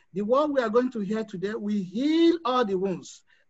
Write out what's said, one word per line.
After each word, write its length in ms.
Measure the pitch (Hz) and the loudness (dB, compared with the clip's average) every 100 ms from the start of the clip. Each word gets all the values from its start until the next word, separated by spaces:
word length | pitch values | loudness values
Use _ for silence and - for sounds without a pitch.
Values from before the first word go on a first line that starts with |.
| _ | _
The 80 | 175 | -6
word 300 | 208 254 302 | 0 2 2
we 100 | 277 | 0
are 80 | 226 | 2
going 220 | 214 254 | 2 0
to 80 | 233 | -2
hear 240 | 196 220 | -4 -4
today 300 | 214 180 196 | -4 -6 -6
will 280 | 226 208 208 | -6 -4 -4
heal 540 | 180 190 285 320 339 339 | -4 -2 0 4 4 4
all 220 | 240 254 220 | 0 0 0
the 100 | 190 | 0
wounds 460 | 196 160 - - _ _ | -2 -4 -10 -20 _ _